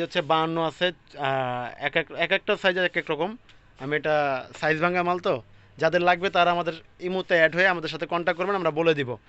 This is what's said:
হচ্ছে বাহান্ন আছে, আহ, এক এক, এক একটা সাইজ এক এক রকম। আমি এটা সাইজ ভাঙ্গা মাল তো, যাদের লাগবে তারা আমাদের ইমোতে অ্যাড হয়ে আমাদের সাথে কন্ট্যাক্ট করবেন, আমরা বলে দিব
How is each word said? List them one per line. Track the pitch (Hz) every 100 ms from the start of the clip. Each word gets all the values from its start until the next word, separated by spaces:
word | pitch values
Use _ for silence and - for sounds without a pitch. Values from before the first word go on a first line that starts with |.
| 165
হচ্ছে | 180 147
বাহান্ন | 160 160 165 160
আছে, | - 180
আহ, | 170 _ 139 139 135 127 123 120 - 143
এক | 170
এক, | 151 139 165
এক | 190
একটা | - 208
সাইজ | 190 180 180
এক | 175
এক | 160
রকম। | 151 180 233 - - _ -
আমি | 135 151
এটা | 156 151 143 131 117 -
সাইজ | 156 156
ভাঙ্গা | 175 180 175
মাল | 180 196
তো, | 131 - - - -
যাদের | 160 175 175
লাগবে | 180 190 180
তারা | 175 175
আমাদের | 165 160 - - 180
ইমোতে | 185 180 175
অ্যাড | 160 165
হয়ে | 190
আমাদের | 170 156
সাথে | 156 165
কন্ট্যাক্ট | 170 170 165
করবেন, | 180 202
আমরা | 165 151
বলে | 165 147
দিব | 123 110